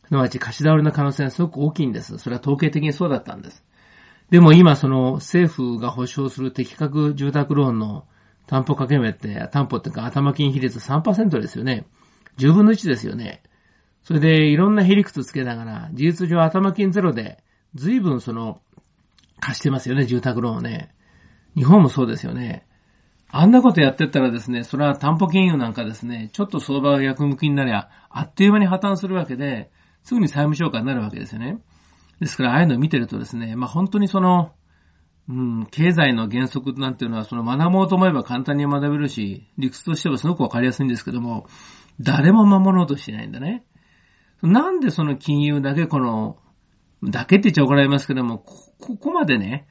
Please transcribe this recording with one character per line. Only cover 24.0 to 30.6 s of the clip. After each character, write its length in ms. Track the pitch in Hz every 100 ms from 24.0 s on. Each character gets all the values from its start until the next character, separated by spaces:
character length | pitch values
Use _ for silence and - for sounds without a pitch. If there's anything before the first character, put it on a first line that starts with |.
| 139
っ 40 |
た 100 | 147
ら 120 | 131
で 80 | 117
す 100 | 110
ね、 140 | 120
そ 140 | 113 135
れ 80 | 147
は 100 | 135
担 220 | 143 160
保 100 | 185
金 180 | 185 185
融 120 | 156
な 120 | 117
ん 40 |
か 120 | 107 113
で 80 |
す 120 | 107 120
ね、 240 | 117 107
ち 60 | -
ょ 40 | 202
っ 20 |
と 120 | 156
相 220 | - 139
場 100 | 143
が 100 | 139
逆 260 | 135 135 147
向 100 | 135
き 120 | 151
に 60 | 143
な 80 |
り 80 | 131
ゃ、 180 | 107 - _ _
あ 140 | -
っ 100 | 156
と 100 | -
い 40 | 196
う 40 |
間 80 | 208
に 60 | 196
破 120 | 185
綻 180 | 202 190
す 120 | 190
る 80 | 185
わ 100 | 165
け 100 | 127
で、 360 | 143 - - _ _ _
す 120 | - 240
ぐ 40 |
に 80 | 180
債 180 | 147 147
務 100 |
超 160 | 151